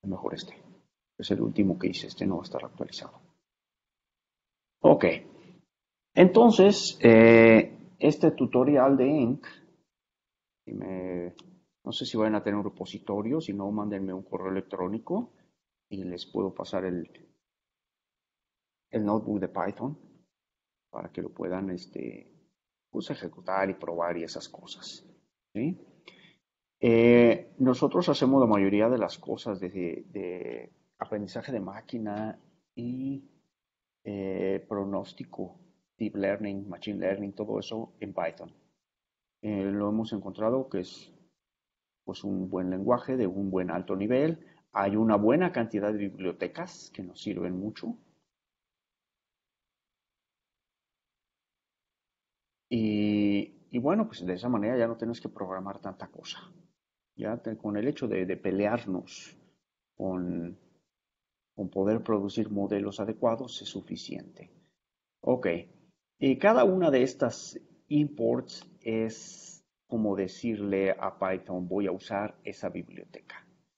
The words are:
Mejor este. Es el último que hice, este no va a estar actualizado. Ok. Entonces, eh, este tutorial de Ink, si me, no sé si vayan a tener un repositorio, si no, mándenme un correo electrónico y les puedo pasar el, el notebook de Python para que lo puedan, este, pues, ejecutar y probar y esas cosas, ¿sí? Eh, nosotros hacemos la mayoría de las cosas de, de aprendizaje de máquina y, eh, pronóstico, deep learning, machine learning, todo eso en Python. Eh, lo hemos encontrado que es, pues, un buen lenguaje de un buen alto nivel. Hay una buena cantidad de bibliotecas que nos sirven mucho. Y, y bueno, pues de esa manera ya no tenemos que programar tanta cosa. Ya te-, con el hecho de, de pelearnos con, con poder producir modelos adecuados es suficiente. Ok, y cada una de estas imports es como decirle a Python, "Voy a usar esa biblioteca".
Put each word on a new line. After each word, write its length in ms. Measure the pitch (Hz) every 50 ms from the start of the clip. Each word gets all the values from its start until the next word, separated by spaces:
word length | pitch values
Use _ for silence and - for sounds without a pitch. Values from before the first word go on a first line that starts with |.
| -
Mejor 300 | 98 95 - - - -
este. 280 | - - - - - - - - - _ _ _ _ _ _ _ _
Es 120 | - - 101
el 80 | 104
último 380 | 113 110 107 - 104 95 87 -
que 100 | 92 -
hice, 180 | - - -
este 200 | - - - -
no 100 | 95 92
va 60 | 85 -
a 20 |
estar 200 | - - 67 -
actualizado. 560 | - - - - - - - - - - - _ _ _ _ _ _ _ _ _ _ _ _ _ _ _ _ _ _ _ _ _ _ _ _ _ _ _ _ _ _ _ _ -
Ok. 220 | - 151 - - 90 80 - - - - - - - - - _ _ _ _ _ _ _ _ _ _ _
Entonces, 840 | - 175 185 - 226 233 233 220 - 185 202 202 - - - - - -
eh, 920 | 117 113 113 113 113 117 113 113 113 113 110 107 - - - - - - _
este 320 | - 143 147 - - 160
tutorial 680 | 147 - 131 - - 131 127 139 147 139 127 139 139
de 100 | 135 127
Ink, 400 | 135 151 156 127 113 131 160 - - - - - _ _ _ _ _ _ _ _ _ _ _ _ _ _ _ _ _ _ _ _
si 100 | - -
me, 600 | 98 98 92 95 92 92 92 90 90 87 90 87 - - - - _ _ _ _ _ _
no 80 | - 113
sé 140 | - 135
si 100 | 117 -
vayan 200 | 113 107 110 107
a 60 | 104 -
tener 140 | 107 101
un 80 | 104 98
repositorio, 760 | 101 - - 98 95 - 101 - - 101 101 104 113 135 160
si 120 | 160 - 98
no, 180 | 101 98 101 104
mándenme 400 | 107 104 107 104 95 98 95 92
un 100 | 92 98
correo 300 | - - 104 95 95 92
electrónico 800 | 95 92 - - 90 90 90 101 113 113 - 175 208 240 - _ _ _ _ _ _ _ _ _ _ _ _
y 160 | 104 98 95
les 220 | 90 90 90 -
puedo 280 | - - 101 98 95 -
pasar 300 | - 95 - - 95 92
el, 260 | 92 90 87 80 - - - - _ _ _ _ _ _ _ _ _ _ _ _ _ _ _ _ _ _ _ _ _ _ _ _ _ _ _ _ _ _ _ _ _
el 140 | - 117 107
notebook 340 | 104 104 113 107 - 104 101
de 80 | 92 90
Python 500 | - 92 87 95 98 - 113 135 151 - - - _ _ _ _ _ _ _ _ _ _ _ _ _ _ _ _
para 220 | - - - 85 -
que 100 | - 90
lo 100 | - -
puedan, 380 | - - 90 90 92 98 95
este, 640 | 92 90 90 - - - - 58 - - - - _ _ _ _ _ _ _ _ _ _ _ _
pues, 200 | _ - 196 -
ejecutar 600 | 143 - - 85 - - 90 - 92 95 98 98
y 40 | 92
probar 420 | - - 80 85 85 85 85 87
y 80 | 87 82
esas 240 | 80 - 76 - -
cosas, 580 | - - - - - - - - - - _ - _ _ _ _ _ _ _ _ _
¿sí? 240 | 104 120 156 185 - - _ _ _ _ - - - - - _ _ _ _ _ _ _ _ _ _ -
Eh, 720 | 120 117 113 117 120 120 120 120 117 107 - - - - -
nosotros 500 | 127 127 127 123 - 147 - 175 175 -
hacemos 320 | 143 - 147 131 135 135
la 60 | 131
mayoría 420 | 113 110 101 98 98 101 104 107 117
de 80 | 127
las 220 | 120 101 85 - -
cosas 420 | - - - 107 - 92 101 92
de, 80 | 95 90
de 1040 | 95 98 87 85 80 - - - - 104 92 90 90 90 - 58 58 58 60 - _ _ _ _ _ _
aprendizaje 540 | - - 110 104 104 98 - 120 113 - 131
de 80 | 107
máquina 800 | 95 90 98 107 - - - 117 110 104 104 104 110 110 110 - _ _ _ _ _ _ _
y, 540 | - 120 120 127 131 131 135 139 135 - - _ _ _ _ _ _ _ _ _ _ _ _ _ _ _
eh, 600 | 110 101 101 98 95 95 95 95 95 98 - -
pronóstico, 920 | _ 107 101 98 98 98 95 98 - - - - - - - 95 90 - - _ _ _ _ _ _ _ _
deep 180 | 110 107 -
learning, 500 | 104 98 98 101 101 110 101 98 98 98
machine 320 | 101 92 98 - 110 101 95
learning, 360 | 92 92 98 98 104 101 98
todo 260 | - 107 104 110 104
eso 320 | 101 - 113 110 113 - _ _
en 140 | 107 101 92
Python. 360 | - 87 82 - - 85 87 - _ _ _ _ _ _ _ _ _ _ _ _ _ _ _ _ _ -
Eh, 220 | 107 107 101 95
lo 260 | 98 98 104 104 104
hemos 240 | 104 110 113 107 -
encontrado 560 | 101 98 101 95 - 107 110 123 135 131 -
que 100 | - 95
es, 320 | 90 - - - - - _ _ _ _ _ _ _ _ _ _ _ _ _ _ _ _ _ _ _
pues, 200 | - 98 - -
un 240 | 101 98 95 95 92
buen 220 | 95 92 92 92
lenguaje 480 | 92 92 98 117 123 117 - - 131 131
de 80 | 117
un 240 | 92 90 101 98 98
buen 200 | 95 92 92 90
alto 240 | 85 90 90 - 98
nivel. 500 | 95 98 107 123 131 147 160 165 160 - - _ _ _ _ _
Hay 240 | 104 98 98 101
una 200 | 107 113 113 107
buena 360 | 101 101 110 127 160 185 175 170
cantidad 400 | 123 117 113 - 104 101 104 107
de 60 | 104
bibliotecas 920 | 101 98 95 - 95 90 85 - 92 87 - - 170 185 - - - - _
que 80 | - 95
nos 180 | 87 - -
sirven 380 | - 107 95 - 90 90 90 92
mucho. 400 | 98 107 110 - - - 233 - _ _ _ _ _ _ _ _ _ _ _ _ _ _ _ _ _ _ _ _ _ _ _ _ _ _ _ _ _ _ _ _ _ _ _ _ _ _ _ _ _ _ _ _ _ _ _ _ _ _ _ _ _ _ _ _ _ _ _ _ _ _ _ _ _ _ _ _ _ _ _ _ _ _ _ _ _ _ _ _ _ _ _ _ _ _ _ _ _ _ _ _ _ _
Y, 960 | 123 117 110 107 107 104 104 104 104 104 104 101 101 101 101 - - - _ _
y 80 | - 123
bueno, 260 | 117 143 180 220 -
pues 180 | - - - 90
de 100 | 90 90
esa 140 | 90 104 123
manera 300 | 123 110 101 110 127 127
ya 80 | 117
no 100 | 117 117
tenemos 240 | 113 117 113 117 117
que 80 | - 107
programar 520 | - - 101 92 92 92 92 98 98 98
tanta 260 | - 101 90 _ -
cosa. 320 | 85 _ 78 - - - - - - - - _ _ _ _ _ _ _ _ _ _ _
Ya 200 | - 110 107 110
te-, 220 | 123 - 117 110 107
con 180 | - 107 104
el 120 | 101 107 135
hecho 180 | 151 - -
de, 180 | 113 107 95 92
de 120 | 90 92
pelearnos 1000 | 87 - 95 92 95 101 104 107 151 117 104 92 90 - - - - - - - _ _ _ _ _ _ _ _ _ _ _ _
con, 600 | _ 98 95 92 90 90 87 87 85 85 87 98 - _ _ _ _ _ _ _ _ _ _ _ _ _ _ _ _ _ _ _
con 140 | - 101 90
poder 340 | - 98 95 101 110 113 113
producir 460 | - 113 104 98 101 - - 107 107
modelos 520 | 104 101 98 98 104 101 104 104 98 -
adecuados 600 | 104 104 110 - - 117 113 113 135 120 - -
es 80 | 104 -
suficiente. 840 | - 98 87 - - - - - - - - - - - - - _ _ _ _ _ _ _ _ _ _ _ _ _ _
Ok, 280 | - - 127 123 - 98 85 87 - - _ _ _ _ _ _ _ _ _ _
y 200 | - 135 131 131
cada 260 | - 202 220 254 247
una 260 | 196 185 185 175 160 139
de 100 | 127 123
estas 560 | 131 - - 139 120 - - - - - - - _ _ _ _ _
imports 760 | 147 147 151 143 - 110 113 117 120 123 131 - - - - - - _
es 840 | _ 117 113 113 113 113 110 - - - - - - - - - _ _ _ _ _ _
como 260 | - 113 110 104 98
decirle 800 | 98 98 92 - - - 120 110 104 101 101 98 98 98 95 92
a 260 | - - 95 - -
Python, 480 | 98 95 95 92 - - 92 90 90
"Voy 220 | 87 92 101 101 95
a 40 | 90
usar 460 | 92 - - 110 98 104 107 - _ _
esa 240 | - 101 - - 92
biblioteca". 760 | 87 90 87 87 90 - - _ - - _ _ - - - _ _ _ _ _ _